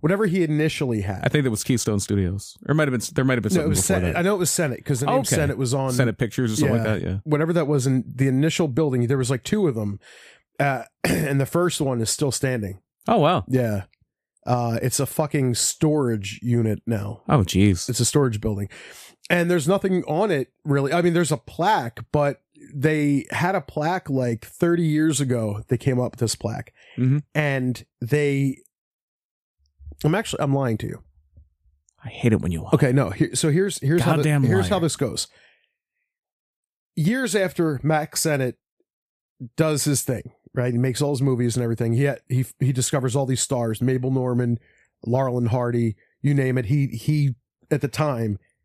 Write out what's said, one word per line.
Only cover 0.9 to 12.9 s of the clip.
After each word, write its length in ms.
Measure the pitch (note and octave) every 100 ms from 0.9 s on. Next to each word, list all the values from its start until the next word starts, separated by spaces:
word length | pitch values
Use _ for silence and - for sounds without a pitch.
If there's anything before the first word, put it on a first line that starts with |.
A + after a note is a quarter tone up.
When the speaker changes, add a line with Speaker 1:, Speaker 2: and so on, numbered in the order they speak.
| A2
Speaker 1:
had. 200 | F#2+ F#2+
Speaker 2:
I 60 | -
think 160 | D3+ C3
it 40 |
was 140 | G#2+
Keystone 380 | - B2 - G#2
Studios. 560 | - G2+ F#2 G2+ - - -
Or 40 |
it 20 | D3+
might 140 | D3
have 100 | B2
been, 80 | -
there 100 | -
might 120 | C3 B2
have 80 |
been 100 | G#2+
Speaker 1:
No, 80 | F3+
it 20 |
Speaker 2:
something 60 | D3+
Speaker 1:
was 100 | -
Speaker 2:
before 140 | - F#3+
Speaker 1:
Sennett. 180 | F2+ D#3
Speaker 2:
that. 40 |
Speaker 1:
I 20 |
know 140 | F3+ G3+
it 40 |
was 100 | F3
Sennett 340 | - D#3 A#2+
'cause 160 | - B2+
the 60 | C#3+
name 100 | B3+
Speaker 2:
Okay. 160 | A3+ G#3
Speaker 1:
Sennett 220 | C#3+ A#2
was 160 | B2+
on 200 | C3+ C3+
Speaker 2:
Sennett 240 | B2 A#2+ G2+
Pictures 340 | A#2 - A#2+
or 40 | A2
something 200 | - A2+
like 80 | A2
Speaker 1:
Yeah. 80 |
Speaker 2:
that, 80 | G#2
yeah. 140 | - G2
Speaker 1:
Whatever 300 | D#3 D3 E3
that 140 | E3+ C#3+
was 200 | D3 C3
in 160 | C3 -
the 220 | C3 C3+
initial 400 | C3 D#3 - D#3+
building, 400 | B2 D3+ B2+ A#2+
there 100 | C3+
was, 120 | B2
like, 140 | C3+
two 240 | - G#3+ F3+
of 60 | A2+
them. 240 | G#2 G2 - - - - _ -
Uh, 240 | C#3 B2+ A#2
<clears throat> 100 | _ E3
and 340 | E3+ D3+ C#3
the 60 | C3+
first 340 | E3+ F3 -
one 220 | C#3 A#2+
is 80 | A2
still 220 | - C#3+
standing. 460 | - C3 B2 G2 G2 _